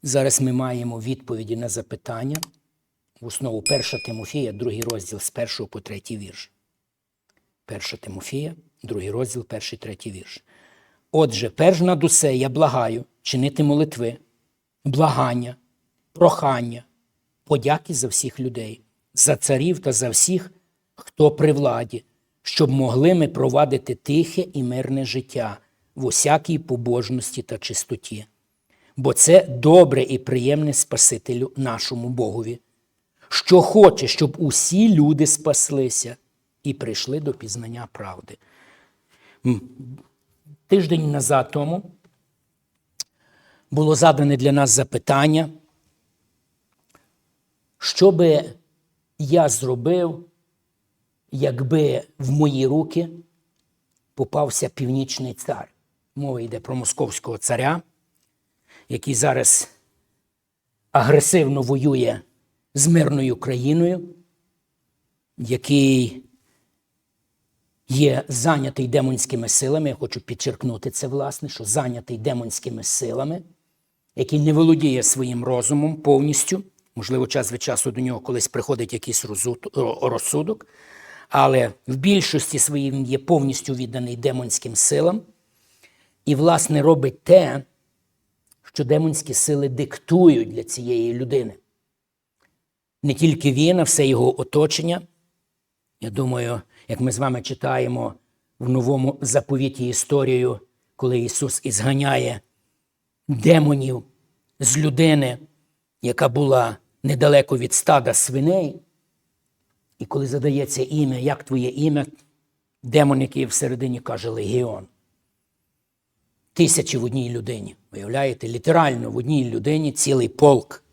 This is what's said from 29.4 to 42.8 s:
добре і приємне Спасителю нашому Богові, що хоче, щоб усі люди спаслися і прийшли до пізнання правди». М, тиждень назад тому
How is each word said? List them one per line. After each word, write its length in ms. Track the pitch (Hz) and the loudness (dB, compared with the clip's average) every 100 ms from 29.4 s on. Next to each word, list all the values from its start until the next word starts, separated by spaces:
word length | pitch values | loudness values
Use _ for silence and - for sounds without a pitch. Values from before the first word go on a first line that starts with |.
добре 580 | - 123 151 175 160 131 | 8 0 8 10 10 6
і 160 | 131 127 | 0 -4
приємне 540 | - 131 123 147 151 | -2 -2 0 0 0
Спасителю 800 | 139 - 117 - 113 - 123 127 - | -2 -2 2 0 0 -6 -4 -4 -4
нашому 520 | 131 113 - 123 120 | -6 -4 -6 -6 -6
Богові, 520 | 127 110 107 110 120 _ _ _ _ _ _ _ | -2 -4 -4 -8 -12 _ _ _ _ _ _ _
що 340 | - - 180 | -6 4 6
хоче, 460 | - 214 196 - 123 | 6 8 8 8 -4
щоб 280 | - 151 - | 0 -2 0
усі 560 | 156 - - 180 226 | -2 0 0 2 4
люди 320 | 175 147 151 156 | 6 4 4 2
спаслися 880 | - 151 143 - 143 127 - 120 120 _ _ _ _ | 2 0 0 0 0 -2 -2 -6 -12 _ _ _ _
і 120 | 143 | -8
прийшли 460 | 135 - 107 - 147 | -6 -6 -6 -6 -6
до 120 | 147 | -6
пізнання 540 | 127 113 104 113 120 120 | -8 -10 -12 -10 -14 -16
правди». 440 | - 101 90 - - _ _ _ _ _ _ _ _ _ _ 127 | -14 -16 -16 -20 -20 _ _ _ _ _ _ _ _ _ _ -2
М, 140 | 110 - - 127 139 _ _ _ _ _ 147 _ | -2 -6 -20 -20 -20 _ _ _ _ _ -20 _
тиждень 440 | 196 165 165 156 | 2 2 0 0
назад 400 | 143 135 139 123 | -2 0 0 0
тому 400 | 147 143 175 - _ _ _ _ _ _ _ _ _ | -4 -4 -6 -10 _ _ _ _ _ _ _ _ _